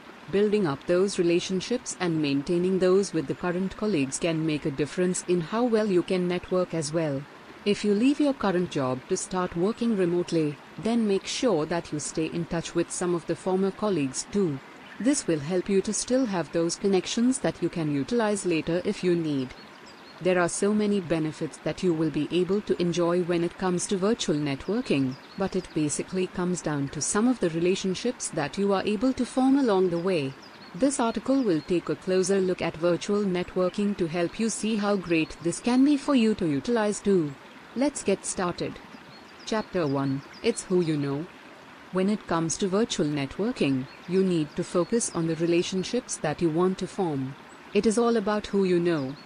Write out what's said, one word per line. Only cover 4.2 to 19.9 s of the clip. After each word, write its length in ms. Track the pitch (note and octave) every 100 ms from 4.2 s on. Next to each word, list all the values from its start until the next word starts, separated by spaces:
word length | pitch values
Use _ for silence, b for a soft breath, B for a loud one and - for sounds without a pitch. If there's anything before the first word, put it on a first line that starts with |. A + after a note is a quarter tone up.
| E3+ D#3+ D#3+
make 200 | D3+ D#3+
a 60 |
difference 520 | C3+ D3 - F#3 F3+ -
in 100 | F3+
how 240 | D#3+ A3
well 240 | B3 A3 G#3+
you 160 | F3+
can 240 | E3 F#3 F3+
network 460 | F3+ - F#3 F3+
as 180 | E3 C#3+
well. 320 | E3 D#3+ C#3 D3 - - -
If 220 | - G3+ G#3
you 80 |
leave 260 | G3+ B3+ C#4+
your 140 | D4
current 360 | C4+ G3+ F3+ F3
job 300 | D#3 C3 B2+ -
to 80 | F#3
start 400 | - F#3 F3+ E3+
working 400 | F#3 A3+ A#3 G#3
remotely, 640 | F3+ F3 F3 E3 D3+ D3 - -
then 280 | E3 A#3 A3
make 200 | F#3+ -
sure 380 | - C4 E3+ D#3+
that 260 | E3+ -
you 60 | D3+
stay 260 | - - D#3+
in 180 | E3+
touch 320 | E3+ E3+ - F3
with 160 | E3+
some 240 | - F3+ F3
of 100 | -
the 100 | E3
former 340 | - F#3 G3
colleagues 560 | - G#3+ F3+ C#3 C3 -
too. 300 | G3+ F#3 C3+ - - - -
This 280 | G#3 D4 -
will 120 | D#3
help 300 | C#3 F#3 F3
you 100 | G3
to 100 | F#3+
still 320 | G#3 - B3+ C4
have 260 | F#3 D3+
those 240 | E3+ E3 E3
connections 640 | G3+ F#3+ - - A#3+ B3+
that 240 | E3 -
you 60 | E3+
can 200 | - D#3
utilize 560 | C#3+ C3+ A#3+ G#3+ G#3 F#3
later 360 | D#3+ D3 E3+
if 220 | F#3 G#3 F3+
you 100 | E3+
need. 380 | D#3 C#3 B2+ - - - -